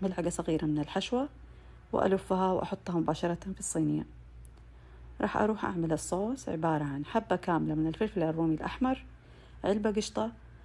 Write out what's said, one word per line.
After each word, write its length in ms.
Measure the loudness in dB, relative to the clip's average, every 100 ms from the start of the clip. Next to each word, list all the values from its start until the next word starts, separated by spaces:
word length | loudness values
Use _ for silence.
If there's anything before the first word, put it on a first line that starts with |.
ملعقة 280 | -2 0 0
صغيرة 360 | 0 0 2 2
من 140 | 0
الحشوة 500 | 0 -2 0 0 0 -6 -18 -20 -20 -20 -4
وألفها 600 | 2 4 2 2 2 2
وأحطها 480 | 2 0 -4 0 2
مباشرة 380 | 2 2 0 -2 -4
في 60 | -8
الصينية. 460 | -4 0 0 0 -4 -12 -18 -18 -18 -20 -20 -20 -20 -20 -14 -2
راح 160 | 0 4
أروح 280 | 2 2 0
أعمل 280 | 0 2
الصوص، 560 | 0 0 0 0 -2 -4
عبارة 340 | 0 2 2
عن 220 | 0 -2 -2
حبة 300 | 0 2 0
كاملة 400 | 2 2 2 2
من 120 | 2
الفلفل 360 | 2 -2 2
الرومي 320 | 0 2 2 2
الأحمر، 500 | -2 0 0 0 -4 -18 -20 -20 -20 -4
علبة 280 | 0 2 2
قشطة، 400 | 0 0 -2 -2 -4 -16 -20